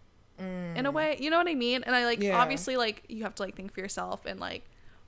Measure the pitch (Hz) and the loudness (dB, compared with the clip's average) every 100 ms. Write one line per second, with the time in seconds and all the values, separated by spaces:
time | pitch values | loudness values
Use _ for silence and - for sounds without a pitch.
0 | - - - - 185 180 175 170 277 311 | -20 -20 -20 -10 -6 -6 -4 0 0 2
1 | 311 254 294 330 349 277 240 254 254 247 | 2 0 2 4 4 2 2 0 2 2
2 | 240 233 202 180 247 269 262 254 220 214 | 4 2 4 4 4 2 0 2 0 -2
3 | - 220 202 - 190 - 190 - 190 185 | -10 -8 -6 -6 -8 -8 -12 -8 -4 -4
4 | 180 190 - - 90 90 - - - - | -4 -6 -6 -6 -6 -8 -12 -20 -20 -20